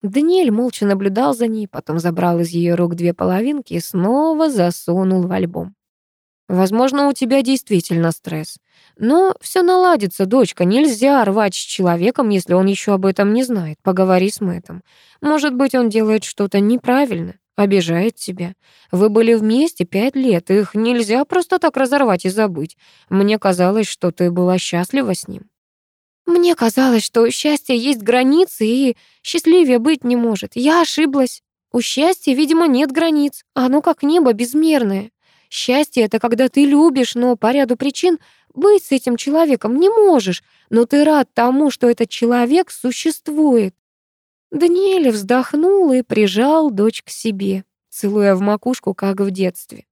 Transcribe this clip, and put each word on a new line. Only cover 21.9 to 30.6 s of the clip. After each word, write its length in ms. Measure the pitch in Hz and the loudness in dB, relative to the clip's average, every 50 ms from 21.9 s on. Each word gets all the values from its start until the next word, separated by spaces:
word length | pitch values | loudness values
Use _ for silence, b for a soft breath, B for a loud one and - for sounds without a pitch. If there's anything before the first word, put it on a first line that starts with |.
| 269 285 277 233 185 175 - | 0 0 2 2 0 0 -2
и 40 | 185 | -4
забыть. 480 | 185 208 220 208 175 160 147 165 - b b b b b b b | -2 0 -2 -2 -2 -6 -10 -10 -12 b b b b b b b
Мне 300 | 185 190 202 202 214 214 | 0 0 2 2 0 0
казалось, 480 | - 196 185 175 180 180 202 220 214 | 0 0 0 2 0 0 2 0 -2
что 240 | - - _ - 180 | -4 -6 _ -4 -4
ты 220 | 165 - 180 175 175 | -2 0 -2 -2 0
была 260 | 180 180 180 185 185 | 0 0 0 0 -2
счастлива 560 | - - - 170 180 - - 277 269 220 185 | -2 -4 -4 -4 -4 -2 -2 -4 -2 -2 -4
с 140 | - - - | -6 -8 -14
ним". 240 | 190 - - _ _ _ _ _ _ _ _ _ _ _ _ _ _ _ _ | -16 -18 -20 _ _ _ _ _ _ _ _ _ _ _ _ _ _ _ _
"Мне 280 | - 339 349 349 349 339 | 0 2 2 4 2 2
казалось, 500 | - 240 226 208 - 262 262 240 226 - | 0 0 -2 2 2 2 2 2 0 0
что 180 | - _ 233 226 | 0 _ 2 2
у 80 | 233 | 2
счастья 440 | 254 - - 302 302 277 - - 262 | 0 -2 -2 -2 -2 -2 -2 -2 -4
есть 280 | 240 226 277 285 226 202 | -2 0 -2 -4 -2 0
границы 640 | 208 240 247 254 262 285 330 370 - - - 220 | 0 0 2 2 2 4 2 2 0 0 -4 -2
и 300 | 214 233 262 277 254 233 b b b b b b | -2 0 0 0 0 -2 b b b b b b
счастливее 560 | - - 339 - 320 330 370 339 269 247 240 | -6 -6 -2 2 4 4 6 6 4 2 2
быть 260 | 226 294 320 269 - | 2 0 0 0 0
не 120 | 240 247 | -2 0
может. 360 | 240 233 233 220 190 - 202 - | 0 0 0 -2 -4 -6 -10 -8
Я 280 | 233 | -2